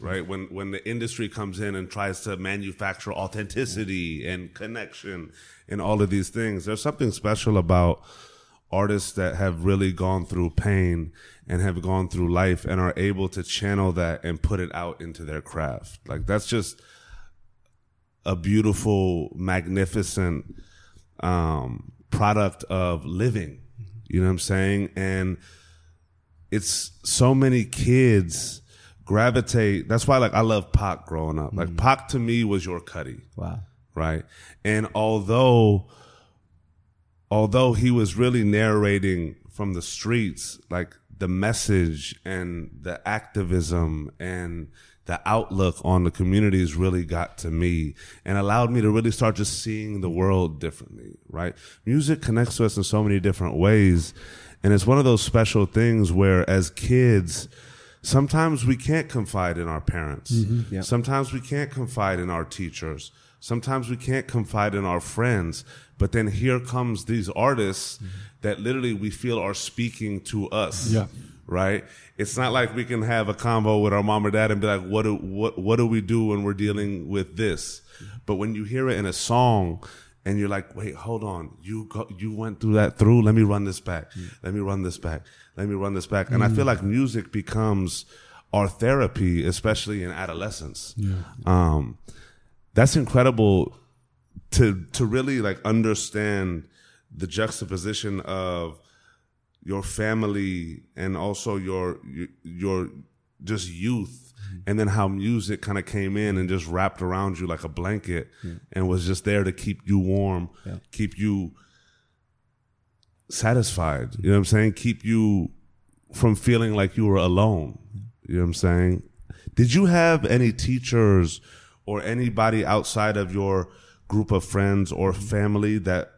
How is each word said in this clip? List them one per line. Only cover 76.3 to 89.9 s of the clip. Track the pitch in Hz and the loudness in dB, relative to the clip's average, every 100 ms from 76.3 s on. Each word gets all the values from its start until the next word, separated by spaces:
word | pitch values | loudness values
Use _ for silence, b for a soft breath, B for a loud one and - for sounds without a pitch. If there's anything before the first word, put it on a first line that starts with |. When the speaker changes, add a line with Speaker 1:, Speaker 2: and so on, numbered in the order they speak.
| 101 | 0
Speaker 1:
we're | 101 | -2
dealing | 98 104 101 101 98 76 | 0 -2 -2 -4 -6 -4
with | 98 92 80 | -4 -4 -2
this?" | 110 80 - - _ B 101 107 | -2 -2 -8 -14 _ B -18 -12
But | - 98 | -4 -4
when | 107 | -2
you | 107 | -4
hear | 104 127 131 | -4 -2 -2
it | 98 | 0
in | |
a | 101 | -2
song | 87 - 120 127 107 90 85 B B B B | -4 0 4 6 4 2 -4 B B B B
and | - 101 | -4 -2
you're | 101 | -2
like, | 98 92 - | -4 -8 -10
"Wait, | 104 | -10
hold | - 113 113 | -10 -8 -8
on. | 107 90 80 - | -6 -8 -10 -14
You | 87 110 107 | -12 -10 -10
go, | 107 - 92 | -10 -10 -8
you | 107 | -8
went | 107 110 98 | -6 -8 -2
through | 110 | 2
that | 107 104 - | 4 4 6
through? | 104 120 | 6 8
Let | 107 | 8
me | 110 | 6
run | 107 101 | 6 2
this | 101 92 | -2 -6
back. | - 85 76 | -6 -8 -8
Speaker 2:
Mm. | - 87 - | -14 -16 -10
Speaker 1:
Let | - | -6
me | 104 | -4
run | 98 98 | -2 -2
this | 92 87 | -4 -6
back. | 87 78 - B B - | -6 -8 -10 B B -6
Let | 101 | -4
me | |
run | 98 101 | -2 -2
this | 98 85 | -4 -2
back." | 104 92 | -2 0
And | 120 | 2
I | 107 | 4
Speaker 3:
Mm. | 110 | 4
Speaker 1:
feel | 135 | 2
like | 101 | 2
music | 98 113 135 113 - | 0 0 0 -2 -6
becomes | 107 95 107 110 101 90 - - B B B B | -6 -4 0 2 2 0 -4 -12 B B B B
our | 101 98 | 0 0
therapy, | - 113 139 113 - 92 87 | 0 0 2 2 0 0 0
especially | 82 90 110 107 - | 0 -2 -2 -2 -4